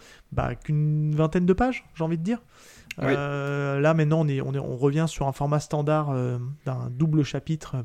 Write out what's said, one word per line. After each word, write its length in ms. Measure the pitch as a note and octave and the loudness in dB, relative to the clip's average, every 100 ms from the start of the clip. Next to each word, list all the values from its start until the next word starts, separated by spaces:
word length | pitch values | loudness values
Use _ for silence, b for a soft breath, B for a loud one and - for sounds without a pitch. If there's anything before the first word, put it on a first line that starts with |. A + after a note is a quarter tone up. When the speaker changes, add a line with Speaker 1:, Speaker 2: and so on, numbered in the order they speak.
| B B - | B B -8
Speaker 1:
bah, 220 | C3 C3 | -4 -4
qu'une 600 | B2 - D3+ D3+ D3+ D3+ | -4 -2 0 2 0 0
vingtaine 320 | D3+ D#3 F3+ F3+ | 0 2 2 2
de 60 | |
pages, 320 | F#3 B3+ A#3+ - | 4 0 -2 -8
j'ai 100 | - | -6
envie 140 | D#3+ E3 | -4 -2
de 40 | |
dire. 200 | E3+ A#3 B B B B B - | -2 -4 B B B B B -4
Speaker 2:
Oui. 60 | C3 | 0
Speaker 1:
Euh, 720 | C#3 C#3+ C#3+ C#3 C#3+ C#3+ C#3 | 0 -2 -4 -4 -2 -2 2
là 140 | D3+ | 4
maintenant 260 | E3 D3+ D#3+ | 4 4 4
on 80 | D3+ | 2
est, 140 | C3+ | 0
on 100 | C3+ | -2
est, 60 | C#3 | -4
on 180 | C3+ B2+ | -4 0
revient 300 | C#3+ D3 D#3+ | 2 2 0
sur 180 | - C#3 | -2 -4
un 60 | |
format 280 | - C#3+ D3+ | -2 0 0
standard, 500 | - D3+ D3 D#3 D3 | 0 -2 2 0 0
euh, 260 | C3 B2 B2 B2 C#3+ C3+ | -2 -2 -4 -6 -8 -6
d'un 240 | B2+ B2 | -6 -6
double 320 | B2 D#3+ D#3 | 0 2 2
chapitre 540 | C3+ C#3 - D#3 - C3 | 2 -2 -4 -6 -4 -8